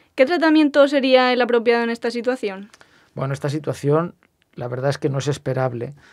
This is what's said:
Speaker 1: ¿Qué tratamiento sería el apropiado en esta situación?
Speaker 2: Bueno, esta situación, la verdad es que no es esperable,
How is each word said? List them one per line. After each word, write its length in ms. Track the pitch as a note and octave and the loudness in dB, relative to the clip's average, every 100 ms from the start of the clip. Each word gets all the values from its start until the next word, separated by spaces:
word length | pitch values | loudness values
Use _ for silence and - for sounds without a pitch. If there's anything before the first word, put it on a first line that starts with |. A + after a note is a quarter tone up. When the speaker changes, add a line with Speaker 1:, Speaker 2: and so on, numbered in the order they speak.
| _ - | _ 0
Speaker 1:
¿Qué 100 | C4 | 2
tratamiento 600 | F4 D#4+ D#4 D4 D4 C#4 | 2 2 4 4 4 4
sería 440 | C#4+ C4 B3+ B3+ | 2 4 4 4
el 80 | B3 | 2
apropiado 440 | B3 A#3+ A3+ A#3 | 2 2 2 0
en 80 | A#3 | 0
esta 180 | A#3 A#3+ | -4 -6
situación? 600 | A#3+ A#3 B3+ G3+ F#3+ G3+ _ - _ _ | -4 -4 -4 -6 -8 -14 _ -20 _ _
Speaker 2:
Bueno, 220 | - C3+ C#3 | -8 -6 -4
esta 140 | C#3+ | -4
situación, 640 | D3+ D3 B2+ C#3 D#3 E3+ - _ _ _ - | -4 -6 -4 0 0 -2 -10 _ _ _ -12
la 120 | B2 | -10
verdad 220 | B2+ C3+ | -4 -4
es 80 | C#3+ | -2
que 120 | D3+ | -4
no 100 | C3+ | -4
es 80 | C3+ | -4
esperable, 640 | C#3+ C3+ C3 C3 A#2+ C3 C#3+ _ | -6 -4 -4 -4 -6 -12 -14 _